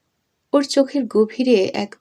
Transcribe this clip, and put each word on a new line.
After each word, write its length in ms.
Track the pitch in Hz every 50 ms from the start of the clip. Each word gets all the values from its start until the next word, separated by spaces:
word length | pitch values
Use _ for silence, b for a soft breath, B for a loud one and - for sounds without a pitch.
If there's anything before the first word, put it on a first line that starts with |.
| _ _ _ _ _ _ _ _ _ _ -
ওর 120 | 285 277
চোখের 400 | - - 277 269 269 - 285 247
গভীরে 600 | 214 - 208 220 214 - - 247 254 240 190 185
এক 300 | - - - 202 202 - -